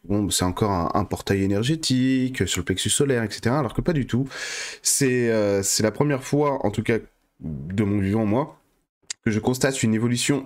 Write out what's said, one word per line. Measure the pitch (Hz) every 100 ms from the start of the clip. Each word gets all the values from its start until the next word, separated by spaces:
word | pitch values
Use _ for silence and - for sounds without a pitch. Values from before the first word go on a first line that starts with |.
bon, | 85 101 98
c'est | -
encore | 90 - 107
un, | 92 82
un | 98
portail | 98 90 - 98
énergétique, | 98 101 120 160 - 127 131 131 127 131
euh, | 90
sur | -
le |
plexus | 85 92 -
solaire, | - 143 123
et | 107
cetera, », | - 113 143
alors | 117
que | -
pas | 123
du | 156 120
tout. | 117 135 - - - - -
C'est, | - - 135 123 120
euh, | 113 101 101
c'est | 95 -
la | 113
première | - 147 131
fois, | - 147 147 135 104
en |
tout | 104
cas | 110 110 - _ _ _
de | 78 71 73 101
mon | 101 104
vivant, | 95 110 107
moi, | 113 156 - _ _ _ _ - -
que | 113
je | 107
constate | 117 127 139 135
une | 113
évolution | 110 120 123 - 139